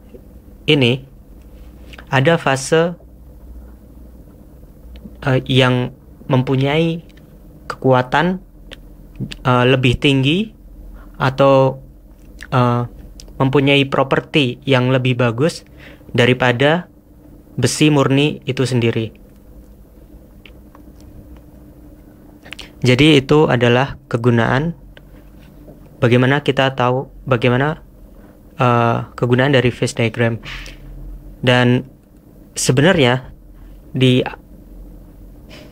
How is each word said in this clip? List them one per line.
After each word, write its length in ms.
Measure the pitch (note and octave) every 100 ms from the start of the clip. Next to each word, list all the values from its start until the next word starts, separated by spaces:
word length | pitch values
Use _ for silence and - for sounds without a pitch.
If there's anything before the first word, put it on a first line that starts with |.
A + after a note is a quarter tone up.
| - - - - - - -
ini, 400 | D3+ A#2+ C3 - - - - - - - - - - -
ada 240 | C3 C#3
fase, 640 | E3 C#3+ C3+ - D#3+ E3+ F3 - - - - - - - - - - - - - - - - - - - - - -
eh, 180 | C3 C3 C3
yang 480 | B2+ B2+ B2 C3 - - - -
mempunyai 720 | C3 C3+ C3 C3+ D#3 E3 E3 - - - - - - -
kekuatan, 720 | - C3 B2+ C3 C#3+ F3 F#3 - - - - - - - -
eh, 420 | - - B2+ B2 B2+
lebih 320 | C3 B2+ A#2+
tinggi 480 | D3 C3+ C3+ F3 A3 - - - - - -
atau, 640 | - C#3 C3+ C#3 C3+ C3 C3+ - - - - - - -
eh, 400 | B2+ B2 A#2+ A#2+ - - - - -
mempunyai 440 | C3+ C#3+ C#3 C#3 C3+
properti 720 | C#3 C3+ C#3+ - D#3+ B2+ B2
yang 320 | - B2+ B2+
lebih 240 | C3 B2 A#2+
bagus 480 | A#2+ A2+ D#3+ - - - - - -
daripada 720 | - A#2+ B2 B2+ A#2+ C#3 E3+ - - - - - - - -
besi 320 | B2+ - D3+
murni 480 | D3 B2+ C3+ D3 C3+ -
itu 160 | B2+
sendiri. 480 | B2 B2 A#2 A2+ A2+ - - - - - - - - - - - - - - - - - - - - - - - - - - - - - - - - - - - - -
Jadi 360 | B2 B2+ D3+ D3
itu 320 | C3+ D3+ D#3
adalah 480 | B2+ A#2+ A#2+ C#3 - -
kegunaan, 720 | A#2+ A#2+ A#2 A#2 B2+ E3 - - - - - - - - - - - - -
bagaimana 440 | A#2+ B2 B2+ C#3+ C#3+
kita 240 | C3+ C3+
tahu, 360 | C3+ B2 B2+ C#3+ - -
bagaimana, 560 | B2 B2 B2 D3 D#3+ - - - - - - - -
eh, 480 | B2 A#2+ A#2 A#2+ A#2
kegunaan 400 | - B2 B2 C3+
dari 200 | C3+ B2
phase 200 | - B2+ -
diagram. 400 | A#2 A#2 A#2 A2+ - - - - - - - - - -
Dan 400 | B2 B2 B2 B2 C3 - _ - - - -
sebenarnya 800 | - - B2+ D#3+ F3+ B2 B2+ - - - - - - -
di, 320 | C3+ B2+ B2+ - - - - - - - - - - - - - - -